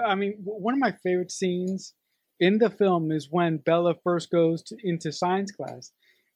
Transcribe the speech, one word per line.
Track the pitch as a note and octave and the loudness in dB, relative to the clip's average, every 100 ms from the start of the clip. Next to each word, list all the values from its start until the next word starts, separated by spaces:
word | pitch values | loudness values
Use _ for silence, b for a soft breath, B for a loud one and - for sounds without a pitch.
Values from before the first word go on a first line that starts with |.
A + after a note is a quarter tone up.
I | A3+ G3 | 0 0
mean, | G3+ G#3 F#3+ | 0 -4 -8
w-, | G#3+ | -6
one | G3+ | -2
of | C#4 | 0
my | A#3+ - | 0 -2
favorite | F#3 F3+ F3 | -2 0 -2
scenes | - F#3 F3+ F#3 F#3+ - _ _ _ _ - | -4 -2 -2 -2 -6 -8 _ _ _ _ 0
in | F3+ G#3+ | 2 4
the | A3 | 2
film | G3+ G3 F3 D#3 | 2 2 2 0
is | D#3 C#3 | -2 -2
when | E3+ E3+ D#3+ | 0 0 0
Bella | - E3+ F3 E3 | 2 2 2 0
first | F3+ F3 - | 0 -2 0
goes | E3+ E3 E3 | 2 2 0
to, | - A3 | -6 -8
into | F#3+ E3 D#3+ | -4 -4 -4
science | C#3+ F3+ F#3+ G3+ | -4 -2 0 -4
class | - - B2 - _ _ _ _ | -8 -12 -12 -18 _ _ _ _